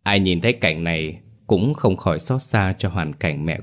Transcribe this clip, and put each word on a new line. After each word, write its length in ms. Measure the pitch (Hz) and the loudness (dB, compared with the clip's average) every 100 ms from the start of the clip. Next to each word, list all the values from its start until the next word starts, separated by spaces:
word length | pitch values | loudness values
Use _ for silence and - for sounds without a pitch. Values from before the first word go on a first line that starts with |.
Ai 180 | - 101 | 2 4
nhìn 200 | 92 87 | 4 4
thấy 120 | 110 | 2
cảnh 320 | 123 92 78 | 2 0 0
này 360 | 85 80 78 - - - - | -2 -2 -4 -8 -18 -20 0
cũng 280 | 98 120 | 2 2
không 220 | 147 107 92 | 0 0 0
khỏi 220 | 92 78 | 0 -2
xót 240 | - 127 | -2 -4
xa 320 | - 110 95 95 | 0 0 0 -2
cho 100 | 98 | -4
hoàn 240 | 90 78 | -2 -4
cảnh 320 | 71 82 73 | -4 -4 -2
mẹ 160 | 78 - | -4 -4